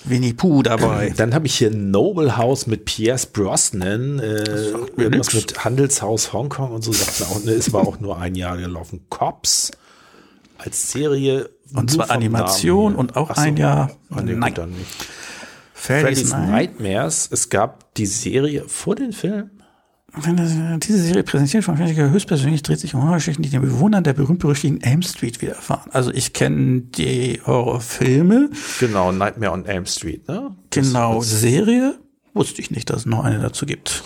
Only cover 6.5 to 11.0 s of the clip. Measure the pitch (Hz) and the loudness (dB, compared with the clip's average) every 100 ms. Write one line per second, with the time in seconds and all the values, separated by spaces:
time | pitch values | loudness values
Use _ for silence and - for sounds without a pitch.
6.5 | 139 135 113 113 101 95 - 87 104 110 | -4 -6 -4 -2 -2 -2 -4 -4 -2 0
7.5 | 110 - 104 101 - 101 87 87 92 90 | 0 2 2 0 -2 -8 -6 -4 -4 -4
8.5 | 90 90 85 85 90 - - 151 - - | -6 -6 -8 -10 -16 -14 -4 -4 -2 -2
9.5 | - - - _ - - - - _ _ | 0 -2 -10 _ -20 -20 -20 -20 _ _
10.5 | - - - - 123 | -16 -10 -6 -6 -2